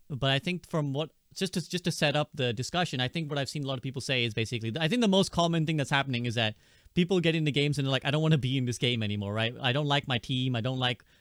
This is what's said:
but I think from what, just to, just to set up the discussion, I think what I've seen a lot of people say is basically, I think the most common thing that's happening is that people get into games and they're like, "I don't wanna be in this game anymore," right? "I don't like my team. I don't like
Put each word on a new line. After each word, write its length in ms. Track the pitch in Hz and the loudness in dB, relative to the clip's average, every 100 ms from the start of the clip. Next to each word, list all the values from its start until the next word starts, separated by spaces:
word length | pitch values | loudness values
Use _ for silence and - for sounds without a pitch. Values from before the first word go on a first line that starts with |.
| - | -12
but 220 | 139 135 | -4 0
I 80 | 139 | 0
think 300 | 175 180 - | -2 -6 -4
from 240 | 165 143 | -2 -2
what, 180 | 135 156 _ _ | -2 -6 _ _
just 180 | - 190 | -6 -4
to, 140 | 185 - | -4 -4
just 160 | 180 | -4
to 60 | 175 | -4
set 240 | - 151 147 | 0 2 2
up 140 | 151 | -2
the 180 | 139 123 | -2 -2
discussion, 440 | 110 123 170 175 131 | -2 -4 -2 -2 -2
I 80 | 127 | -4
think 200 | 170 151 | -4 -4
what 100 | 143 | -4
I've 100 | 135 | -4
seen 140 | 151 | -4
a 40 | 135 | -6
lot 100 | 131 | -6
of 40 | |
people 180 | 135 127 | -6 -6
say 240 | - 127 | -2 0
is 80 | 117 | 2
basically, 400 | 110 113 117 113 120 | 0 -2 -2 -4 -2
I 80 | 160 | 0
think 140 | 247 | 2
the 60 | 220 | 4
most 240 | 190 185 | 4 4
common 340 | - 170 165 156 | 2 2 2 2
thing 100 | 156 | 0
that's 140 | 135 | 2
happening 340 | 139 135 120 120 | 2 2 -2 -2
is 80 | |
that 200 | 113 110 - _ _ _ | 0 0 -2 _ _ _
people 260 | - 175 185 | 0 2 4
get 140 | 160 | 4
into 160 | 160 151 | 2 2
games 260 | 139 143 143 | 2 2 0
and 80 | 135 | 0
they're 60 | |
like, 140 | 131 143 | 0 0
"I 40 | |
don't 120 | 151 | 2
wanna 160 | 160 156 | 4 4
be 180 | 127 135 | 2 0
in 80 | |
this 140 | 123 117 | -2 0
game 240 | 127 120 | 0 0
anymore," 320 | 104 104 101 | 0 -2 -2
right? 200 | 107 113 123 | -2 -2 -2
"I 120 | 123 | 0
don't 120 | 131 147 | 0 2
like 220 | 143 139 | 0 0
my 80 | 120 | -4
team. 400 | - 127 131 120 | -2 -2 0 0
I 60 | |
don't 160 | 120 131 | -2 -2
like 260 | 127 123 _ _ | -2 -2 _ _